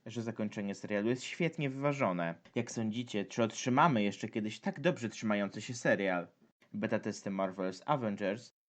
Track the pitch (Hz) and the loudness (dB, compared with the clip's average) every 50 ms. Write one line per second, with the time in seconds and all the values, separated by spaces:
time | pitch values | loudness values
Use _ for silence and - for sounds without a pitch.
0 | _ 117 107 120 110 117 110 - 110 104 - 113 101 101 98 - - 101 104 101 | _ -8 -6 -4 -4 -4 -4 -4 -4 -4 -2 -4 -4 -4 -4 -6 -4 -2 0 2
1 | 101 113 123 123 - - - - 175 160 160 - 151 139 131 139 139 143 143 135 | 2 2 2 0 -2 -6 -2 0 0 0 0 0 -2 -2 -2 0 0 0 2 2
2 | 135 101 92 87 85 82 85 - _ - - 123 117 - - 123 113 110 107 120 | 2 2 2 2 0 -2 -2 -6 _ -6 -4 -4 -4 -2 -2 -2 -2 0 -2 -2
3 | 123 120 - 104 98 98 - - 117 110 110 - - 127 123 135 156 175 139 110 | -4 -2 -2 -2 -2 -2 0 2 2 2 2 -2 -2 2 4 6 6 6 6 4
4 | 101 101 101 - - 110 - 123 107 107 117 - - 196 185 - 139 175 170 117 | 4 2 0 -2 -6 -4 -2 -2 -2 -2 -6 -4 -4 -6 -4 0 2 0 2 2
5 | 117 110 - - - 110 104 104 101 98 - 107 104 - 127 117 - 156 117 95 | -2 -4 -4 -2 0 0 2 2 0 0 -4 -6 -8 -8 -8 -2 2 4 4 4
6 | 98 95 92 87 85 85 - _ _ _ _ _ _ _ - 107 104 110 117 107 | 4 2 2 2 0 -4 -10 _ _ _ _ _ _ _ -6 -4 -2 0 0 0
7 | - 110 104 - - 104 98 95 95 95 90 98 92 92 92 - - - 151 139 | 0 -2 -4 -4 -4 -4 -2 0 0 -2 0 -2 -2 -2 -4 -4 -2 0 0 0
8 | 120 110 101 95 104 95 98 117 - - - _ _ | 2 -2 -2 0 0 -2 -2 -2 -6 -12 -20 _ _